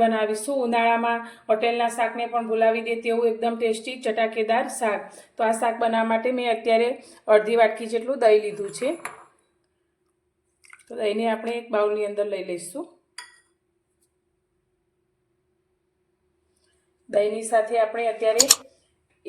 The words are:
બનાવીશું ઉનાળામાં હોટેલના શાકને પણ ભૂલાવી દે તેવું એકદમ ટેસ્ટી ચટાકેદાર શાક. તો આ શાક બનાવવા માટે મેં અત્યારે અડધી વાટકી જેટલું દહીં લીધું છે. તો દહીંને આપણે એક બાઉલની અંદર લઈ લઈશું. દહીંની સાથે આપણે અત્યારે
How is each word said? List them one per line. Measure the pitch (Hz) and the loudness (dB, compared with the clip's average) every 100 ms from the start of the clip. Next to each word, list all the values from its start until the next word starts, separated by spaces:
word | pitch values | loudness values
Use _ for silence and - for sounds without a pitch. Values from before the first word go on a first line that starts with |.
બનાવીશું | 226 220 214 214 277 277 | 2 2 0 -2 -4 -2
ઉનાળામાં | 240 233 233 233 233 233 233 - - | 0 2 2 2 0 -2 -6 -8 -2
હોટેલના | 220 233 240 233 226 | 0 2 0 -2 0
શાકને | 226 233 233 | -2 -2 -4
પણ | 233 226 | -4 -2
ભૂલાવી | 220 226 226 226 | 2 2 2 0
દે | 233 | -4
તેવું | 240 226 233 | -2 2 2
એકદમ | 220 233 226 | 0 -2 0
ટેસ્ટી | 226 220 - 254 | -2 -2 -6 -6
ચટાકેદાર | 233 220 220 226 214 226 277 - | -4 0 0 0 0 0 0 -2
શાક. | 226 196 - - - - | -2 -2 -6 -18 -14 -2
તો | |
આ | 220 226 | 0 2
શાક | 240 226 | 0 0
બનાવવા | 233 226 226 | 0 0 0
માટે | 226 247 254 | 0 0 -2
મેં | 247 226 | 0 0
અત્યારે | 233 226 240 262 - - - | 2 2 2 -2 -10 -8 4
અડધી | 214 214 233 | 4 4 4
વાટકી | 220 220 226 | 4 2 -6
જેટલું | 226 240 269 | -4 -4 4
દહીં | 226 214 208 | 6 6 2
લીધું | 202 196 160 | -6 -8 -4
છે. | 262 339 - - - _ _ _ _ _ _ _ _ _ _ _ _ _ _ - - | -4 -4 -8 -16 -20 _ _ _ _ _ _ _ _ _ _ _ _ _ _ -20 -14
તો | 240 | -4
દહીંને | 220 214 226 | -2 0 0
આપણે | 220 226 233 | -2 -4 -8
એક | 233 214 | -4 0
બાઉલની | 208 208 202 | 0 0 -2
અંદર | 202 208 | -2 -4
લઈ | 196 180 | -4 -6
લઈશું. | 175 - 277 339 _ _ - - _ _ _ _ _ _ _ _ _ _ _ _ _ _ _ _ _ _ _ _ _ _ _ _ _ _ _ _ _ _ _ _ _ _ _ _ _ - 208 | -8 -10 -12 -12 _ _ -20 -20 _ _ _ _ _ _ _ _ _ _ _ _ _ _ _ _ _ _ _ _ _ _ _ _ _ _ _ _ _ _ _ _ _ _ _ _ _ -4 0
દહીંની | 208 220 220 | 0 -2 0
સાથે | 226 214 233 220 | 0 2 0 0
આપણે | 226 233 | 0 -4
અત્યારે | 214 220 226 277 - - _ _ _ _ _ | 0 2 4 4 2 -6 _ _ _ _ _